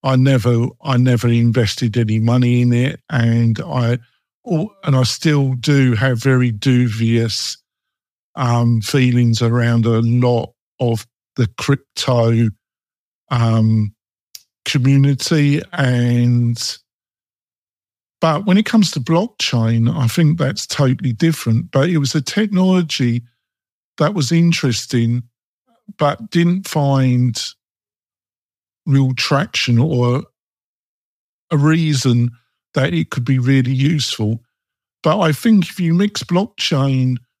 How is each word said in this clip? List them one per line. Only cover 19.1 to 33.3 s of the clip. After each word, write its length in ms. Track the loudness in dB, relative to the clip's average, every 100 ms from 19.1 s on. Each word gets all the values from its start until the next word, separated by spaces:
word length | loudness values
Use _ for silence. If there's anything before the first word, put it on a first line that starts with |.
| 0 -2 _ -4 0 0 2 0
I 140 | 0 -2
think 320 | 2 0 2
that's 280 | -2 -4 -10
totally 460 | -2 0 0 -4
different. 600 | 0 0 0 -2 -2 0
But 160 | -2 0
it 100 | 0
was 160 | -2
a 80 | -4
technology 1000 | -4 -4 -2 0 2 2 0 -2 -2 -2 -6 _ _ _ _ _ _ -2
that 160 | -2
was 160 | 0 0
interesting, 920 | 2 2 2 0 -2 -2 -2 0 -2 -6 _ _ _ _ _ -20 -4
but 320 | -4 -2 -4
didn't 380 | 0 0 0 -4
find 720 | -2 0 2 2 2 0 -2 -10 -14 _ _ _ _ _ _ _ _ _ _ _ _
real 300 | -2 0 0
traction 640 | -2 -2 -2 -2 -4 0 2
or 460 | 2 0 0 -2 -6 _ _ _ _ _ _ _ _ _ _ _ _
a 60 | 0
reason 720 | 2 2 2 0 2 2 0 -4 _ _ _
that 180 | -2 -2
it 180 | -2 -4
could 140 | -4
be 140 | -2